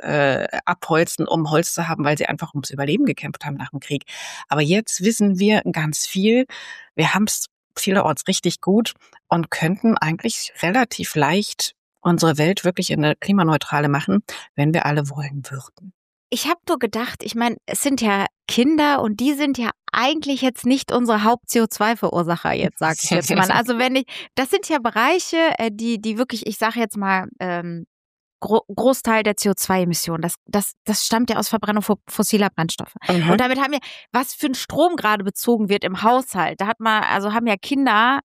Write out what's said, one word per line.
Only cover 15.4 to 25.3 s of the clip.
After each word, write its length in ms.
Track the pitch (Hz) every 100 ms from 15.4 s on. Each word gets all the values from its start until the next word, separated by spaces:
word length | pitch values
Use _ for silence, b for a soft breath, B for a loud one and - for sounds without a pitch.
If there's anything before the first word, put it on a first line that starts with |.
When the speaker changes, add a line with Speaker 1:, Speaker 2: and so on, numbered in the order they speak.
| 127
Speaker 1:
würden. 420 | 135 - _ 190 - _ _ -
Speaker 2:
Ich 180 | 233 277
hab 100 | 339 -
nur 100 | 320
gedacht, 460 | 240 220 247 -
ich 100 | -
mein, 220 | 233 240 - -
es 160 | -
sind 180 | 285 269
ja 260 | 220 196 196 _ -
Kinder 560 | - 247 320 294 277
und 160 | 220 208
die 160 | 254
sind 240 | 285 294 254
ja 120 | 226 - - -
eigentlich 460 | 254 320 285 269
jetzt 240 | 262 233 240
nicht 260 | 269 -
unsere 320 | 247 240 214
Haupt-C 380 | 208 240 - 240
O 40 | 226
zwei 300 | - 208 233
Verursacher 560 | 196 - 170 170 -
jetzt, 260 | - 185 -
sag 240 | 160 156
ich 80 | -
jetzt 240 | 175 160
mal. 160 | 170 190
Speaker 1:
<laughs> 0 |
Speaker 2:
Also 280 | - 233 233
wenn 180 | 254 262
ich, 80 | 254 B B
das 160 | - 269
sind 180 | 392 403
ja 100 | 311
Bereiche, 600 | 226 220 247 359 -